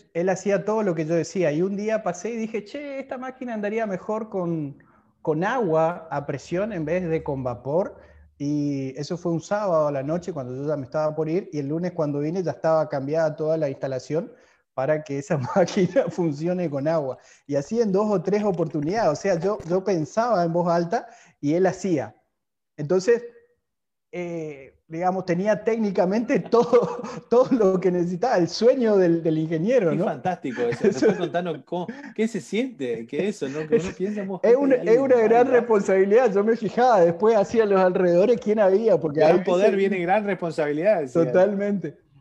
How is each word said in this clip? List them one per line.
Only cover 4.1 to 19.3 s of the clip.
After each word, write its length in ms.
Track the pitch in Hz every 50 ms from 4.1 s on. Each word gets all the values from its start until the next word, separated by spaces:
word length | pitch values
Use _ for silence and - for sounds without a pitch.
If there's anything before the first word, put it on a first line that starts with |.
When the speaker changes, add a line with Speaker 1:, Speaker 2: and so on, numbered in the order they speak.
| 214 220 226 220
Speaker 1:
con, 520 | - 190 175 170 165 160 147 139 135 - _ _ _ _ _ _ _ _
con 220 | - 165 151 156 180
agua 640 | 214 254 269 226 170 156 156 160 165 175 180 - -
a 160 | 143 143 139
presión 460 | - 143 131 - - 170 180 208 226
en 120 | 214 165 156
vez 240 | 147 170 185 185 160
de 140 | 160 160
con 200 | 156 156 139 135 127
vapor". 520 | 127 120 107 - 131 147 175 208 - - - - - - - - _ _ -
Y 540 | 143 143 147 147 143 143 143 135 135 135 131
eso 200 | 151 147 - 185 160
fue 140 | - 175
un 80 | 170 160
sábado 480 | 160 - 202 208 214 190 170 156 151 147
a 40 |
la 120 | 143 139 131
noche 280 | 147 160 175 170 196
cuando 220 | 175 147 127 123 127
yo 140 | 131 143 151
ya 80 | 151
me 80 | 143 131
estaba 300 | 123 - 156 151 156 151
por 120 | 160 156 156
ir. 200 | 165 190 - -
Y 60 | - 147
el 100 | 139 135
lunes 240 | 151 170 180 180
cuando 280 | 175 170 156 147 143 143
vine 220 | 147 156 175 196
ya 100 | 180 160
estaba 360 | 139 - - 160 160 160 151 147
cambiada 460 | 151 139 135 139 151 165 160 151 151
toda 220 | 156 156 156 160
la 120 | 165 151 139
instalación 640 | 135 - - 135 131 131 - - 147 160 220 - - _ _ _ _ _ _ _ _
para 280 | 131 131 143 156 151
que 160 | 151 - 139 139
esa 180 | 143 - 175 143
<laughs> 180 | 123 - -
máquina 480 | 196 175 170 - 208 180 170 - - - 170
funcione 640 | - - 175 160 143 143 160 175 180 185 175 156
con 160 | 143 139 135
agua. 320 | 156 165 160 143 131 120 - _ _ _ _ _ -
Y 80 | 143
así 240 | 139 - - 220 233
en 80 | 233 208
dos 180 | 180 196 214 214
o 140 | 208 185
tres 220 | - 196 202 208 208
oportunidades. 680 | 208 185 165 165 156 - 151 143 160 196 233 214 165
O 60 | 143 -
sea, 140 | - 196